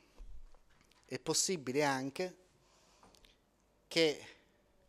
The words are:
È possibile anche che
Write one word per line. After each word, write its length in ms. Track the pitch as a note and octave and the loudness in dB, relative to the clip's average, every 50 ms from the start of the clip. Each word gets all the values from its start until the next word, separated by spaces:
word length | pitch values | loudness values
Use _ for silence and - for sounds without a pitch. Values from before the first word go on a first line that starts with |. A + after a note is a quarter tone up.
| _ _ _ - - - - - - - - - - - - - - _ _ _ _ | _ _ _ -18 -14 -12 -12 -12 -14 -14 -18 -20 -20 -20 -20 -20 -20 _ _ _ _
È 140 | - C3 B2+ | -10 -10 -6
possibile 640 | - - D#3 - - - - D#3+ C3 B2 B2 C#3+ D3+ | -2 0 2 2 2 2 0 -2 -2 -2 0 2 4
anche 540 | C#3 C3+ C3 C3 C#3 - - F#3 F3+ F#3 - - _ _ _ _ _ _ _ _ _ _ _ - - - - - - _ _ _ _ _ _ _ _ _ _ _ - | 4 2 0 -2 -4 -4 -4 -4 -4 -6 -10 -20 _ _ _ _ _ _ _ _ _ _ _ -20 -20 -20 -20 -20 -20 _ _ _ _ _ _ _ _ _ _ _ -2
che 400 | - E3+ E3 D#3 C#3 - - - - - _ _ _ _ _ _ _ _ _ | 2 4 4 4 4 0 -6 -16 -20 -20 _ _ _ _ _ _ _ _ _